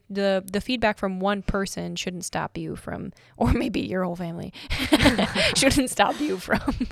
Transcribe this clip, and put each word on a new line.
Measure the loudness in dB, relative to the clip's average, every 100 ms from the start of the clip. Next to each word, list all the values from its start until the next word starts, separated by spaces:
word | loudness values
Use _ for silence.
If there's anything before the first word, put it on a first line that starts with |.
| -6
the, | 0 2 2 0
the | -4
feedback | -2 0 0 0
from | -2 0
one | 0 0
person | -2 -2 -2 -4 -6 -6
shouldn't | -6 -6
stop | -6 -4 -4 -6
you | -6 -8
from, | -8 -8 -8 -12 -12 0
or | 2
maybe | 4 2 -2
your | -2 -2
whole | -2
family | -4 -6 -8 -10 -10 -6
<laughs> | -2 2 4 6 4 0 2 2 4
shouldn't | 4 4 2
stop | 4 2 2
you | -2 -2
from, | 0 0 0 -4 -4